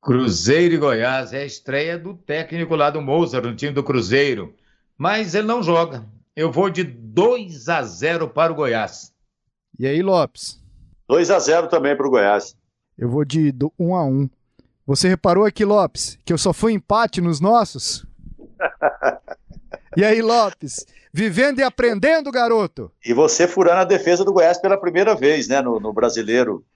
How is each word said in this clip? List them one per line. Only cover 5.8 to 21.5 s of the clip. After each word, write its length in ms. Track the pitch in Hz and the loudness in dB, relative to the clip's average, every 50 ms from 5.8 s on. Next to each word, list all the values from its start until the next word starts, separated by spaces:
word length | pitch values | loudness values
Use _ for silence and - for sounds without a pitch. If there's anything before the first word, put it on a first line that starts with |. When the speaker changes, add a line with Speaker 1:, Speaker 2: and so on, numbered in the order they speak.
| 170 160 139 123 107 107 - - _ _ _ | 0 -2 -4 -14 -16 -16 -20 -20 _ _ _
Speaker 1:
Eu 160 | - 156 165 123 | -4 -4 -2 0
vou 180 | - 190 196 | 0 -2 0
de 140 | - 180 180 | 0 -4 -6
dois 840 | 143 123 117 113 110 107 170 190 233 247 247 214 180 165 139 110 135 | -6 -8 -16 -20 -6 0 2 2 4 2 0 -4 -10 -16 -14 -6 -4
a 140 | 170 160 131 | -4 -4 -4
zero 460 | 107 90 82 127 156 170 170 160 139 | -6 -10 -4 -4 -2 -2 -2 -4 -6
para 240 | - 147 165 165 160 | -2 0 0 0 0
o 20 | |
Goiás. 580 | 147 151 131 117 113 107 98 - - - - _ _ _ _ _ _ _ _ _ _ _ _ _ - | -2 -2 -2 -2 -2 -4 -6 -8 -14 -20 -20 _ _ _ _ _ _ _ _ _ _ _ _ _ -6
Speaker 2:
E 80 | 120 | -4
aí, 160 | 131 139 160 180 | -2 -2 -2 0
Lopes? 580 | 196 190 175 151 127 _ - - - - _ _ _ _ - - - _ _ _ _ | 0 2 0 0 -2 _ -14 -16 -16 -16 _ _ _ _ -20 -20 -20 _ _ _ _
Speaker 3:
Dois 220 | 131 160 175 170 | 2 2 4 4
a 80 | 202 180 | 2 2
zero 300 | - - 156 170 170 170 | 2 2 2 2 2 2
também 280 | - 160 135 143 143 | 0 0 2 0 0
para 100 | 135 131 | 0 0
o 40 | 139 | 2
Goiás. 460 | 127 120 101 101 104 101 95 - - _ _ _ _ _ _ _ _ | 2 4 4 4 2 2 0 -4 -18 _ _ _ _ _ _ _ _
Speaker 2:
Eu 120 | - 127 120 | -8 -6 -4
vou 160 | 120 143 151 | -2 -2 -2
de 260 | 135 127 160 156 147 135 | 0 0 0 2 2 0
do-, 200 | 127 135 156 _ _ | -2 -4 -6 _ _
um 160 | 180 165 185 | -4 -2 0
a 100 | 185 160 | 0 0
um. 240 | 139 131 135 143 131 _ _ _ _ _ _ _ _ _ _ _ | 0 0 0 -2 -2 _ _ _ _ _ _ _ _ _ _ _
Você 220 | - 139 139 - 185 | -4 -2 0 2 2
reparou 360 | 185 185 - 202 175 185 208 | 0 2 2 2 4 4 4
aqui, 200 | 214 - - 220 | 2 2 0 0
Lopes, 540 | 202 208 208 185 - _ - - - - _ _ | 2 2 2 2 0 _ -8 -10 -10 -12 _ _
que 80 | - 170 | -4 -2
eu 60 | 160 | 0
só 140 | - 190 160 | 0 -2 -2
fui 200 | - - 226 226 | 0 0 0 0
empate 480 | 196 - _ 208 220 233 220 - - | -2 -2 _ 0 0 0 0 -2 -2
nos 200 | 175 170 165 139 | -2 -2 0 0
nossos? 640 | 156 196 226 240 214 - - 139 - - - - - - - _ - - - - - - - _ | 2 2 4 2 2 0 -4 -10 -8 -8 -10 -10 -12 -18 -20 _ -20 -20 -20 -20 -20 -20 -12 _
<laughs> 600 | 185 - - _ 151 143 - - - - - - _ - - _ _ _ - - - - - - _ _ - | -6 -6 -6 _ -2 -2 -2 0 -4 -4 -4 -4 _ -20 -20 _ _ _ -20 -20 -18 -18 -20 -20 _ _ -2
E 80 | 170 196 | 0 2
aí, 180 | 214 220 226 226 | 2 2 2 2
Lopes? 640 | 220 233 240 220 202 - _ - 143 - - - _ _ - _ _ _ | 2 2 2 2 0 -2 _ -14 -12 -12 -14 -16 _ _ -20 _ _ _
Vivendo 460 | 147 208 220 170 175 254 285 | -4 -2 -2 2 2 2 2